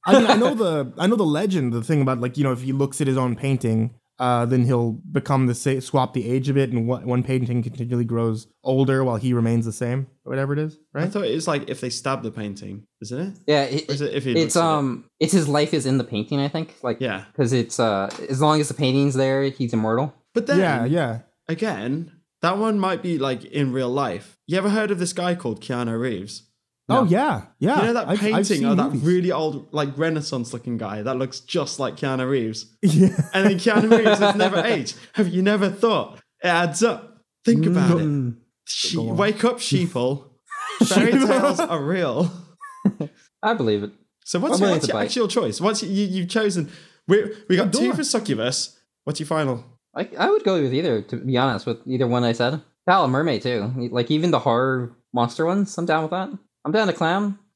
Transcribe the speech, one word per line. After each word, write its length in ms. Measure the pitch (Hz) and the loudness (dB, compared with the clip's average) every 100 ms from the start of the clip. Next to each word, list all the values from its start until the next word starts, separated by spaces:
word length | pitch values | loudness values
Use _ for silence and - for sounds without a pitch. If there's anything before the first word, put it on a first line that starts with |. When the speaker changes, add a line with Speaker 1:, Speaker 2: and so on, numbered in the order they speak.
| - | 6
Speaker 1:
I 100 | 262 | 6
mean, 80 | 226 | 6
I 40 | 214 | 4
know 180 | 240 226 | 4 2
Speaker 2:
<laughs> 0 | |
Speaker 1:
the, 380 | 196 156 127 - | 0 0 -4 -2
I 80 | 180 | 2
know 100 | 226 | 2
the 60 | 170 | 2
legend, 480 | 147 202 185 127 | 0 0 0 0
the 100 | 117 | -2
thing 180 | 113 151 | 0 2
about, 200 | 135 127 | 2 0
like, 160 | 123 123 | -4 0
you 60 | 139 | 0
know, 80 | |
if 80 | 123 | 0
he 100 | 131 | -4
looks 300 | 135 139 139 | -2 -2 -2
at 60 | 139 | 0
his 100 | 131 | 0
own 180 | 127 120 | 0 -2
painting, 580 | 139 131 120 110 117 - _ _ | -2 0 0 0 0 -6 _ _
uh, 280 | 127 120 120 | 0 0 2
then 160 | 127 123 | 2 2
he'll 280 | 123 117 110 - | 2 0 -4 -4
become 340 | 143 - 135 127 | -6 0 0 2
the 80 | |
sa-, 260 | 120 139 131 | 0 -2 -2
swap 320 | - 139 127 | -2 0 0
the 140 | 131 113 | -2 -2
age 220 | 131 131 | -2 0
of 80 | 139 | 0
it, 140 | 131 | 0
and 160 | 120 113 | 0 -2
one, 180 | 123 117 | -2 -2
one 160 | 123 | -2
painting 400 | 127 131 123 123 | 0 -2 0 -2
continually 440 | 117 117 120 123 117 | -4 -6 -4 -2 -2
grows 420 | 117 117 110 - _ | 0 -2 -2 -8 _
older 400 | - 131 135 135 | -2 2 2 2
while 140 | 131 113 | 0 0
he 140 | 127 | 0
remains 320 | 120 113 117 113 | 2 2 2 -2
the 60 | |
same, 360 | 107 120 127 131 _ | -4 -4 -4 -6 _
or 80 | - | -8
whatever 220 | 131 139 | -6 -2
it 60 | 147 | -2
is, 160 | 156 151 _ 139 | -4 -8 _ -6
Speaker 3:
I 40 | |
Speaker 1:
right? 100 | 175 | -4
Speaker 3:
thought 140 | 202 170 | -2 -2
it 100 | 143 | -2
was, 120 | 160 | -2
like, 220 | 143 143 | -4 -4
if 120 | 131 | -8
they 100 | 127 | -6
stab 320 | - 139 135 | -6 -4 -4
the 80 | 113 | -6
painting, 560 | 107 104 98 101 98 - _ | -8 -10 -10 -12 -14 -16 _
isn't 180 | 104 123 | -12 -8
it? 140 | 190 196 - | -8 -8 0
Speaker 2:
Yeah, 180 | 147 135 | 0 0
it, 220 | 139 - | -4 -4
Speaker 3:
Or 40 | |
is 80 | 143 | -4
it 120 | 147 143 | -4 -4
if 80 | |
he 80 | 127 | 0
Speaker 2:
it's, 240 | 123 165 175 | 0 2 2
Speaker 3:
looks 0 | |
at 80 | |
it? 20 | 160 | 2
Speaker 2:
um, 400 | 156 139 120 - _ | 0 -2 -4 -12 _
it's 140 | 156 | 2
his 140 | 190 147 | 2 2
life 240 | 143 151 | 0 2
is 120 | 151 131 | 0 0
in 140 | 135 | 0
the 40 | |
painting, 360 | 117 107 107 143 | 0 -4 -2 -2
I 80 | 139 | -2
think. 280 | 160 160 - | -4 -8 -8
Like, 160 | 127 113 | -6 -4
Speaker 3:
Yeah. 260 | 127 95 - - | -4 -6 -8 -2
Speaker 2:
'cause 180 | 123 | 2
it's, 260 | 127 117 - | 2 0 0
uh, 300 | 113 98 98 - - | 0 2 -2 -6 -6
as 140 | 131 | 0
long 180 | 151 151 | 2 2
as 80 | 147 | 0
the 40 | |
painting's 400 | 131 135 135 143 131 | 0 0 2 2 2
there, 280 | 135 135 | 2 2
he's 300 | 139 135 120 | -2 -2 -2
immortal. 420 | 117 110 113 143 - _ | 0 0 0 -2 -6 _
Speaker 3:
But 140 | 233 233 | -4 2
then, 120 | 185 | 2
Speaker 1:
Yeah, 260 | 180 135 120 | 2 2 0
yeah. 340 | 170 135 113 - _ - | 0 0 -4 -10 _ -8
Speaker 3:
again, 600 | 160 220 120 113 147 170 - _ _ | -4 -4 -4 -4 -6 -8 -16 _ _
that 160 | 165 190 | -2 0
one 220 | 220 208 | 0 0
might 220 | 190 180 | 0 -2
be, 140 | 185 165 | -2 -2
like, 260 | 135 127 | -2 -4
in 300 | - 147 139 | -6 -2 -2
real 160 | 127 123 | 0 -2
life. 480 | 131 131 92 - _ - | -2 -2 -4 -12 _ -4
You 100 | 175 | -2
ever 100 | 202 | 2
heard 220 | 208 214 | 0 0
of 80 | 196 | -2
this 120 | 175 | -2
guy 220 | - 175 175 | -2 -2 -2
called 240 | 127 107 | -4 -8
Keanu 380 | - 123 120 113 | -6 -4 -2 -2
Reeves? 440 | 127 101 104 - _ _ _ _ - | -4 -4 -8 -14 _ _ _ _ 0
Speaker 1:
Oh, 160 | 233 | 2
Speaker 2:
No. 60 | 214 | 4
Speaker 1:
yeah, 360 | 180 294 113 - _ | 2 2 -2 -6 _
yeah. 200 | 165 202 | 0 2
Speaker 3:
You 100 | 214 | 2
know 60 | |
that 100 | 233 | 0
Speaker 1:
I've, 80 | 160 | 0
I've 80 | 196 | 0
Speaker 3:
painting 240 | 208 220 | 2 0
Speaker 1:
seen 220 | 202 175 233 | 0 0 2
Speaker 3:
of 120 | 190 | 2
that 140 | 139 | 0
Speaker 1:
movies. 80 | 139 | 0
Speaker 3:
really 300 | 151 180 180 | 2 2 2
old, 420 | 147 156 143 - | 0 -2 -4 -8
like, 240 | 147 143 135 | -4 -4 -2
Renaissance 560 | 160 156 147 131 117 | -2 -2 -4 -6 -6
looking 240 | 123 120 117 | -8 -6 -6
guy 240 | 107 107 | -6 -6
that 160 | 107 127 | -4 -4
looks 220 | 131 - | -4 -8
just 400 | - 175 143 - | -6 -4 -4 -4
like 160 | 131 - | -6 -4
Keanu 340 | 139 131 127 | -4 -2 0
Reeves? 380 | 135 113 110 - _ | 0 -2 -6 -14 _
Speaker 1:
<laughs> 40 | |
Yeah. 240 | 196 151 185 - - | 2 6 4 4 -2
Speaker 3:
And 140 | 190 196 | 2 2
then 80 | 190 | 2
Keanu 320 | 226 208 220 | 2 2 6
Reeves 300 | 226 220 208 | 6 6 4
has 160 | 202 202 | 4 4
never 220 | 185 185 | 2 2
Speaker 1:
<laughs> 60 | |
Speaker 3:
aged. 320 | 196 208 117 - - | 0 -2 -4 -10 -10
Have 160 | - 185 | -2 0
you 120 | 175 | 2
never 260 | 196 208 196 | 2 2 0
thought? 480 | - 233 185 110 - _ _ | 2 2 2 -2 -10 _ _
It 40 | 180 | 0
adds 340 | 175 175 147 | 2 2 2
up. 400 | 226 - - _ _ _ | 0 0 -10 _ _ _
Think 220 | - 147 165 | 2 4 4
about 320 | 180 180 170 | 4 4 4
it. 60 | |
Speaker 2:
Mm. 320 | 156 143 123 117 _ _ - | 2 0 -2 -6 _ _ -10
Speaker 3:
She-, 320 | - - 170 | -6 -4 -4
Speaker 1:
Go 120 | 113 | -2
on. 80 | 165 | 0
Speaker 3:
wake 260 | 202 208 | 0 2
up, 120 | 233 240 | 0 0
sheeple. 720 | - 143 170 127 127 139 - _ _ - | 0 0 0 0 -2 -2 -8 _ _ -12
Speaker 1:
<laughs> 300 | - - 226 | -10 0 2
Speaker 3:
Fairy 280 | 190 254 | 4 4
Speaker 1:
Sheeple. 120 | 277 262 | 4 4
Speaker 3:
tales 320 | 262 285 - | 4 2 0
are 240 | 330 165 | -2 -2
real. 460 | 143 185 160 120 175 - - _ - - - | -2 -2 -2 0 -2 -2 -20 _ -20 -4 -4
Speaker 2:
<laughs> 560 | - 147 _ _ _ | -2 -10 _ _ _
I 120 | 214 226 | -2 0
believe 260 | 117 104 | 2 0
it. 80 | 101 - _ _ | -2 -12 _ _
Speaker 3:
So 140 | - 175 | -6 -2
what's 160 | 226 - | 0 2
Speaker 2:
I'm 40 | |
Speaker 3:
your, 80 | 196 | 2
Speaker 2:
willing 80 | 165 | 2
Speaker 3:
what's 80 | 147 | 0
Speaker 2:
to 80 | |
Speaker 3:
your 60 | - | -2
Speaker 2:
bite. 40 | 233 | -2
Speaker 3:
actual 220 | 254 220 | 0 0
choice? 320 | 254 151 104 | 0 -2 0
What's 220 | 185 214 | -2 -2
y-, 60 | 190 | -2
you, 180 | 196 202 | -2 -2
you've 240 | 185 175 | -2 -2
chosen? 400 | 226 214 180 143 - - _ - | 0 0 0 -4 -8 -20 _ 2
We, 260 | 202 208 - - | 2 2 -8 0
we 60 | 175 | 2
got 140 | 208 | 2
Speaker 1:
Adora. 80 | 160 | 2
Speaker 3:
two 140 | 240 | 0
for 100 | 196 | 0
succubus. 760 | - - - 117 120 135 - _ _ _ - | -2 -2 -2 -2 -2 -2 -6 _ _ _ -8
What's 140 | 147 | -6
your 60 | 151 | -2
final? 380 | 160 143 117 117 _ _ - | -2 0 -4 -8 _ _ -10
Speaker 2:
I, 140 | 208 - | -8 -2
I 120 | 208 | 2
would 140 | 415 | 2
go 180 | - 185 | 2 2
with 120 | 139 | 2
either, 280 | 131 170 110 | 0 0 -2
to 140 | 101 123 | -2 -6
be 200 | 127 123 | 0 2
honest, 280 | 135 - - | 2 0 -4
with 120 | 113 - | -8 -4
either 200 | 127 127 | -2 2
one 160 | 123 | 2
I 100 | 120 | 2
said. 280 | 117 123 151 - _ - | 2 0 -2 -10 _ 2
Hell, 180 | 185 151 | 2 4
a 20 | |
mermaid 340 | 131 165 113 | 2 0 0
too. 480 | 127 120 104 127 120 | -2 -2 -4 -4 -4
Like, 200 | 123 117 | -4 0
even 200 | 151 175 | 0 2
the 80 | 143 | 2
horror 560 | 135 117 131 131 120 - _ | 2 2 2 0 -4 -10 _
monster 320 | 123 120 - 165 | -2 -2 0 0
ones, 320 | 196 202 - | 0 -2 -4
I'm 80 | 170 | 0
down 180 | 156 | 0
with 80 | 156 | 0
that. 180 | 180 190 196 _ _ 143 | -4 -6 -10 _ _ -2
I'm 60 | |
down 160 | 202 208 | 0 0
to 60 | |
clam. 460 | - 165 185 202 196 _ | 0 0 0 -2 -6 _